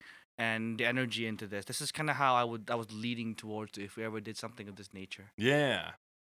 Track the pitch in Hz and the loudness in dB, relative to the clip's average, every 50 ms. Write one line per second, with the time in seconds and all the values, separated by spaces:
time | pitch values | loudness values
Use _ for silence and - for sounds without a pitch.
0 | - - - - - _ _ - 117 113 113 113 113 113 113 110 117 120 123 131 | -20 -20 -20 -20 -20 _ _ 0 0 2 2 2 0 -2 0 2 2 4 4 4
1 | 131 123 104 113 117 113 110 101 110 98 104 101 98 - 123 - 151 135 - - | 2 2 0 0 0 -2 -2 -4 -6 -4 -4 -4 -4 -4 -4 -4 -4 -4 -2 -2
2 | 156 151 139 123 139 135 127 120 120 117 117 113 104 117 120 117 113 107 110 107 | 0 0 2 4 6 6 6 6 4 2 0 -4 -2 -2 -2 -2 -2 -4 -6 -4
3 | 110 120 120 117 117 113 107 - - 107 107 107 107 101 - 107 101 101 - - | -4 -2 -2 -2 -2 -4 -4 -6 -6 -6 -6 -6 -6 -6 -8 -8 -8 -8 -6 -6
4 | 110 110 110 110 101 110 107 - - 110 110 - 104 104 98 95 104 - - 95 | -6 -4 -4 -4 -6 -6 -8 -8 -8 -10 -10 -10 -12 -12 -12 -14 -14 -14 -12 -12
5 | 95 - - - 95 104 - - 104 123 143 147 147 135 113 92 80 82 - - | -10 -10 -12 -14 -14 -14 -4 2 6 6 6 8 6 6 4 2 0 -4 -8 -12
6 | _ _ _ _ _ _ _ | _ _ _ _ _ _ _